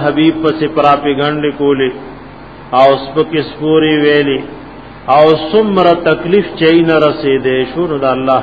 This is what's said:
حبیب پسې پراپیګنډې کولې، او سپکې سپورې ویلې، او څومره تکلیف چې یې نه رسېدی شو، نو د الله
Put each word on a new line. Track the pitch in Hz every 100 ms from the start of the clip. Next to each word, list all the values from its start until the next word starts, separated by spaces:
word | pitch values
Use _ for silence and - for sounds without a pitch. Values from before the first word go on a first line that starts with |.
حبیب | 147 143 160 160
پسې | 156 - 151
پراپیګنډې | 156 147 143 143 139 147 151 147 139
کولې، | 143 135 131 - - - - - - - -
او | 127 135 135
سپکې | - 156 156 160
سپورې | 135 - 156 160 156 151
ویلې، | 147 147 139 139 - - - - - - -
او | 139 156 156
څومره | 160 214 214 190 175 170
تکلیف | 165 165 170 196 -
چې | - 160
یې | 170 165
نه | 160
رسېدی | 151 113 139 135 127 131 131
شو، | 165 175
نو | 143
د | 135
الله | 127 131 131